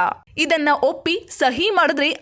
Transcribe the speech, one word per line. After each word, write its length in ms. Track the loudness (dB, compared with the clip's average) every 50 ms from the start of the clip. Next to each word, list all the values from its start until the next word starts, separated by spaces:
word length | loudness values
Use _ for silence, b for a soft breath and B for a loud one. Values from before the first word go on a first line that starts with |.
| 0 0 -2 -6 _ _ -4 -4
ಇದನ್ನ 300 | 0 0 0 0 2 2 2 2
ಒಪ್ಪಿ 320 | 2 0 -2 -2 -4 -4 -4 -4 -6 -10 -4 -2
ಸಹಿ 320 | 0 0 0 0 -2 0
ಮಾಡಿದ್ರೆ 400 | 2 2 2 2 2 0 -2 -2 -2 -2